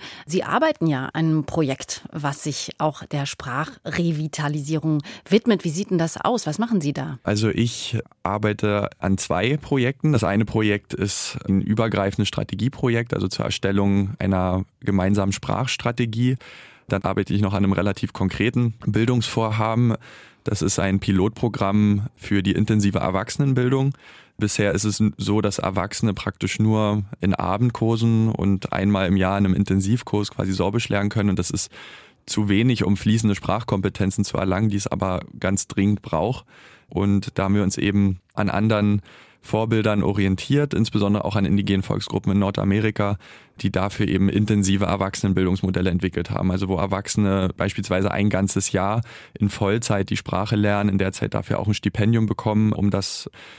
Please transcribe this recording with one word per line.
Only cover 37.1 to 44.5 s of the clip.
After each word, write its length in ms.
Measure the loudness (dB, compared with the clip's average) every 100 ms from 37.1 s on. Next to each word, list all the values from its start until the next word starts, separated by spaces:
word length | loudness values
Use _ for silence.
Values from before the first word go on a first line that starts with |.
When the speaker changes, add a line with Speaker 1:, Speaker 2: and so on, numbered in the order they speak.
| 0 0 -2
Speaker 2:
da 60 |
haben 100 | 0
wir 100 | 2
uns 120 | 0 0
eben 440 | 0 2 2 0 _
an 160 | -4 -2
anderen 540 | 0 2 2 2 0 -4 -20 -20 _
Vorbildern 640 | -4 -2 2 2 2 2
orientiert, 720 | 0 2 0 0 0 0 0
insbesondere 500 | 0 0 0 0 0
auch 120 | 0 0
an 80 |
indigenen 380 | 2 2 2 0
Volksgruppen 500 | 0 -4 -2 -2 0
in 80 | 0
Nordamerika, 800 | 0 0 0 2 0 0 -2 -2 -8 -20 -20 -6
die 100 | -2
dafür 380 | 0 -2 -2 0
eben 200 | 2 2
intensive 560 | 2 2